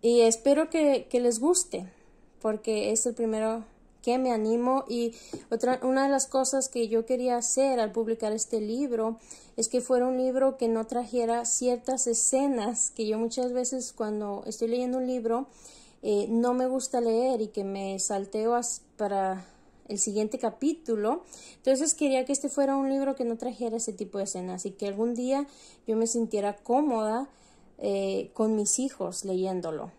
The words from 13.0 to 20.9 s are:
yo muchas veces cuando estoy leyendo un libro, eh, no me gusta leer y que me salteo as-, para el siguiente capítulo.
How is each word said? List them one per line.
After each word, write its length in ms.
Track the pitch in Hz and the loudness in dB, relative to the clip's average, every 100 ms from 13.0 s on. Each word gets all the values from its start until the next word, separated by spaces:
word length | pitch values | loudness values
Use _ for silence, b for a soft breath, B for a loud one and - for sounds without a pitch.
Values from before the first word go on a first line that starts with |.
| 220 | -2
yo 100 | 220 | 0
muchas 340 | 226 233 247 | -2 -2 -2
veces 420 | 247 247 262 240 | -2 -2 -4 -8
cuando 500 | - 214 214 208 202 - | -6 -4 -4 -4 -8 -8
estoy 220 | 214 226 | -4 -2
leyendo 320 | 240 247 254 | 0 0 -2
un 80 | 254 | -2
libro, 400 | 254 226 233 277 B B B B B - | -2 0 -2 -2 B B B B B 0
eh, 220 | 202 202 | 2 2
no 260 | 226 240 | 2 4
me 140 | 254 254 | 2 2
gusta 320 | 262 254 254 | 0 0 0
leer 400 | 233 226 254 247 | 2 2 2 0
y 80 | 214 | -2
que 160 | - | -4
me 340 | 196 196 196 196 | -6 -4 -6 -4
salteo 580 | - 202 196 220 220 240 | -2 -2 -4 -2 0 0
as-, 260 | 240 - - _ | -2 -8 -12 _
para 480 | 208 196 190 190 185 B B B - | -2 0 0 -2 -8 B B B -10
el 120 | 208 | -4
siguiente 380 | 220 208 214 - | -2 0 -2 -2
capítulo. 840 | 226 - 285 330 - | -4 -2 -2 -2 -2